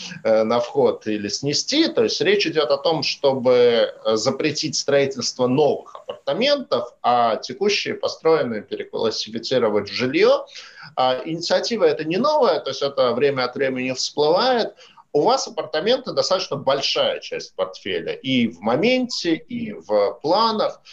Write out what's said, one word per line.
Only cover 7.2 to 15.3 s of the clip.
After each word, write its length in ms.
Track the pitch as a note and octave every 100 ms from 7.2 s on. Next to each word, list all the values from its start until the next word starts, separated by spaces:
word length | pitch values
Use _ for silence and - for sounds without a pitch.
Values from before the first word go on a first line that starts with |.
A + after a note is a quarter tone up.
| - G#2+
текущие 560 | - - G#3 - -
построенные 680 | - - - D#3+ D#3+ C3 G#2+
переклассифицировать 1300 | - G#2 G2 G2+ A2+ A2 - A2+ - C3 A2+ G#2 G2+
в 40 |
жилье. 520 | - B2+ D#3 A3 C#4 - - - - - -
А, 260 | B2+ B2+
инициатива 600 | - E3 E3+ F#3 F#3+ A3+
эта 200 | E3+ D3
не 140 | D#3 F3+
новая, 420 | C#4+ D4+ A#3 D3+
то 100 | -
есть 120 | B2+
это 320 | C#3 C3+ B2+
время 320 | A#2 C#3 C3 B2
от 100 | B2+
времени 360 | C3+ C3 B2+
всплывает. 800 | B2+ - - D3+ F3 B3 B3 G#3 - - - _
У 80 | D3
вас 260 | F3